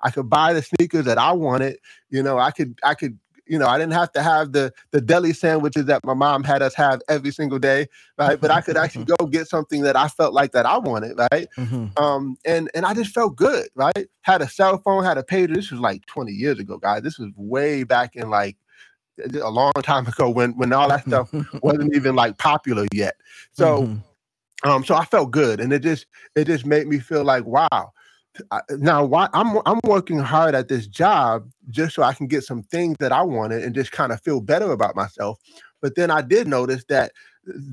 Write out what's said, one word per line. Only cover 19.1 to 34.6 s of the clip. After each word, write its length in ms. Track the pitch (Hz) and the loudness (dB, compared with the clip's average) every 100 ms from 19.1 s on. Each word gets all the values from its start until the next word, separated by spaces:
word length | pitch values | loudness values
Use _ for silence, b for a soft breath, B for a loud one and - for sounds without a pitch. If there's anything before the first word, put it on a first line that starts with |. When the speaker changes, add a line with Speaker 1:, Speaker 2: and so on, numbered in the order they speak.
| - - 139 | -14 -10 -6
Speaker 1:
a 80 | 110 | -2
long 220 | 113 139 139 | 2 2 0
time 240 | 143 139 117 | 0 -2 -2
ago 220 | 113 127 | -2 0
when, 220 | 120 123 120 | 2 0 0
when 160 | 123 | 0
all 160 | 135 143 | 2 4
that 160 | 143 135 | 2 0
stuff 240 | 131 123 156 143 | -2 -2 -6 -8
Speaker 2:
<laughs> 140 | 143 | -2
Speaker 1:
wasn't 320 | 160 147 147 143 | 0 0 0 0
even, 200 | 131 131 | 0 2
like, 220 | 117 104 | 0 0
popular 480 | 156 151 - 110 104 | 0 0 0 -2 -2
yet. 220 | 101 98 - b b b | -2 -4 -6 b b b
So, 340 | - 165 147 123 | 0 2 2 0
Speaker 2:
Mm-hmm. 100 | 107 - _ _ _ _ - | -6 -12 _ _ _ _ -4
Speaker 1:
um, 200 | 139 135 135 | 0 0 2
so 100 | 160 | 0
I 100 | 165 | 4
felt 260 | 214 139 | 2 2
good, 280 | 143 131 107 | 2 2 2
and 120 | 123 | 0
it 60 | 143 | 0
just, 220 | 156 156 - b b 151 | 0 -4 -8 b b -2
it 100 | 151 | 0
just 200 | 156 139 | -2 2
made 220 | 151 147 | 0 2
me 120 | 147 | -4
feel 240 | 120 156 143 | -2 -2 2
like, 200 | 131 110 | 0 2
"Wow." 480 | 131 160 120 85 _ b b b b - | 0 2 0 -4 _ b b b b -8
I, 100 | 104 - | -8 -8
now, 320 | 143 147 151 143 | -2 2 2 2
why, 240 | 156 196 | 2 2
I'm, 240 | 160 226 214 160 | 2 0 0 0
I'm 140 | 226 220 | 0 2
working 340 | 196 180 156 | 0 0 -4
hard 360 | 131 156 160 135 | 0 2 4 2
at 120 | 120 | 0
this 180 | 131 101 | -4 -6
job 640 | 98 180 185 123 113 117 _ 151 | 0 2 4 2 0 -6 _ -10
just 260 | 117 160 - | -4 -4 0
so 80 | |
I 100 | 127 | 0
can 140 | 135 135 | 0 -4
get 160 | 147 | -4
some 200 | - 120 | -4 -10
things 320 | 101 165 170 151 | -6 -4 -2 -2
that 120 | 131 | 0
I 120 | 131 | 0
wanted 400 | 180 120 110 117 | 0 -2 -4 -4
and 120 | 123 123 | -4 -6
just 160 | 127 | -6
kinda 260 | - 135 113 | -4 -4 -4
feel 220 | - 135 | -4 -4
better 300 | 101 160 | 0 0